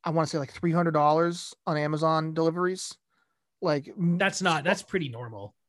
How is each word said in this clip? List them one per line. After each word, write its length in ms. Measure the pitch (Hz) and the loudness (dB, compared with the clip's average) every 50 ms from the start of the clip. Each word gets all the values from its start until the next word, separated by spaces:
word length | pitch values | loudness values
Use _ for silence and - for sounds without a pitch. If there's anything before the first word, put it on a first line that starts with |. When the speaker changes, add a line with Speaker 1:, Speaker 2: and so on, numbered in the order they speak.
| - | -4
Speaker 1:
I 80 | 175 | 0
wanna 160 | 151 165 160 143 | 0 0 0 0
say, 100 | - 160 | -2 -4
like, 140 | 139 - - | -4 -6 -8
three 180 | - - 175 160 | -2 0 2 2
hundred 180 | 175 175 170 | 4 2 4
dollars 640 | 156 151 147 147 151 160 170 170 175 175 - - - _ _ | 4 4 6 6 6 6 4 2 0 -4 -10 -14 -16 _ _
on 120 | - 160 151 | -2 -2 0
Amazon 560 | 147 147 156 151 156 160 160 156 160 160 160 | 0 0 0 0 2 2 2 2 0 -2 -2
deliveries. 600 | 160 160 165 160 175 180 180 185 185 - - - _ _ _ _ _ _ _ _ _ _ _ _ _ | 0 0 0 2 0 -2 -2 -2 -4 -8 -12 -14 _ _ _ _ _ _ _ _ _ _ _ _ _
Like, 260 | - 175 151 143 139 - 202 214 | -2 0 0 0 -2 -8 -6 -2
m- 200 | 175 170 175 175 | 0 0 2 2
Speaker 2:
That's 240 | 196 196 190 - | 0 0 0 0
not, 220 | 185 185 165 156 139 | 0 0 0 2 2
that's 200 | 175 202 196 - | 0 -2 -2 -2
pretty 260 | - - 190 160 135 | -6 -4 -4 -4 -4
normal. 460 | 117 120 123 117 110 101 101 101 _ _ _ | -8 -10 -12 -12 -12 -14 -14 -16 _ _ _